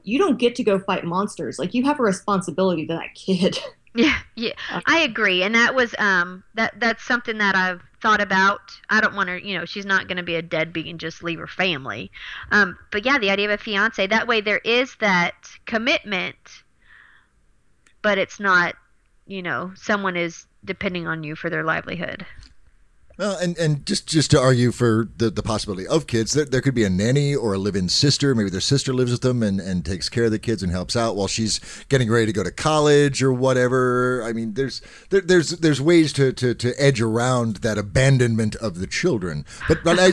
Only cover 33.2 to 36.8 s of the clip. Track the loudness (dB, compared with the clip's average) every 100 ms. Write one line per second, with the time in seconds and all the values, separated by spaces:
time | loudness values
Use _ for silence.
33.2 | 0 2 2 2 2 2 2 2 0 -2
34.2 | -4 -4 -4 -4 -4 -6 -16 -20 -2 0
35.2 | 4 4 4 0 0 2 4 6 4 2
36.2 | 2 2 -2 0 -2 2